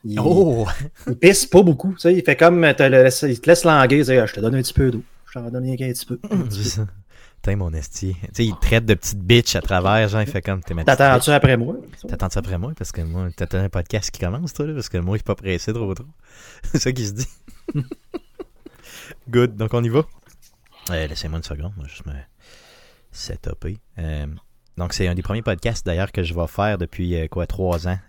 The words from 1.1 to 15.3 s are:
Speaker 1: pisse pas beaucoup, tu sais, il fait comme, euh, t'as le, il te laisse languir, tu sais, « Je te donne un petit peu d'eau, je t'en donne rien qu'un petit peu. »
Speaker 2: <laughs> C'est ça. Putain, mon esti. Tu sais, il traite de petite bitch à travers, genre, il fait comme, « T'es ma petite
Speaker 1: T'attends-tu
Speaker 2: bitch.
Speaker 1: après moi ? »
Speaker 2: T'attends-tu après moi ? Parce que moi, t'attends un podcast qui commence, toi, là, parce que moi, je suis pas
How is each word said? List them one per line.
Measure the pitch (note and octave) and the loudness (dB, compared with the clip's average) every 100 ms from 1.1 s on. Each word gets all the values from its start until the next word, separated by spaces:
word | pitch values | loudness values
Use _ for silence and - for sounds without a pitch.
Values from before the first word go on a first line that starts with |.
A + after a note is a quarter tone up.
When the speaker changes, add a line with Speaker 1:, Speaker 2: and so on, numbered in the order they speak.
| B2 | 4
Speaker 1:
pisse | F3 G3 - | 6 6 4
pas | F3 | 6
beaucoup, | F#3 C#3+ F#3+ F#3 | 6 4 -2 0
tu | |
sais, | E3+ | 2
il | F#3 | 4
fait | D#3+ C#3+ | 2 6
comme, | E3 F3 | 6 6
euh, | D#3+ | 4
t'as | C3+ C#3 | 4 6
le, | C3 C3 B2 D3 | 8 6 6 -2
il | A#2+ | 0
te | - | 4
laisse | E3+ E3+ | 6 6
languir, | D3+ B2+ C#3 | 6 6 4
tu | C3 | 4
sais, « | C3 G#2+ | 4 2
Je | |
te | - | 0
donne | A2 C3 | -2 0
un | |
petit | B2 | 0
peu | - C3+ | 0 0
d'eau, | A2+ - - - | 0 -8 -20 -18
je | |
t'en | B2+ A#2+ | -12 -8
donne | B2 B2+ | -6 -4
rien | B2+ | -4
qu'un | C3 | -4
petit | B2 - | -6 -8
peu. » | B2 G#3 G#3 | -10 -4 -4
Speaker 2:
<laughs> | C3 | -2
C'est | G2+ | -4
ça. | G#2 - G#2+ - - - - _ | -4 -4 -6 -10 -20 -20 -20 _
Putain, | - G2+ | -4 -2
mon | F2 | -4
esti. | D#2+ D2 - F#2 F2+ | -6 -10 -8 -8 -8
Tu | F#2 | -10
sais, | - A#2 | -2 -2
il | F#2+ | 0
traite | - A2+ A2 | 2 2 2
de | |
petite | G2+ - G2+ | 0 0 -8
bitch | F2+ A#2 A#2 - | 4 4 6 -2
à | |
travers, | - F#2 F#2 A2 G#2+ | 0 0 2 2 2
genre, | A2 | 0
il | G#2+ | -2
fait | G2+ | -4
comme, « | G2 F#2 | -4 -6
T'es | - | -6
ma | E2+ D#2+ | -2 2
petite | C3 | 4
Speaker 1:
T'attends-tu | C#3 B2+ - | 6 4 4
Speaker 2:
bitch. | D3 | 4
Speaker 1:
après | - B2 | 6 4
moi ? » | A#2+ A#3 - - - | 0 -6 -12 -18 -12
Speaker 2:
T'attends-tu | - F#2+ - | -6 -4 -4
après | E2 F#2 | -4 -6
moi ? | A2 D#3+ | -6 -10
Parce | F2+ | -10
que | - | -8
moi, | E2 E2+ F2+ - | -6 -6 -6 -6
t'attends | F2 F#2 | -6 -2
un | F#2+ | -2
podcast | F#2 E2+ G#2+ - | -4 -4 -6 -6
qui | - | -6
commence, | F2+ A2+ E3+ | -6 -4 -8
toi, | - D3 | -6 -6
là, | |
parce | D3+ - | -6 -6
que | F#2 | -4
moi, | F2 G#2 | -2 -4
je | |
suis | |
pas | - | -4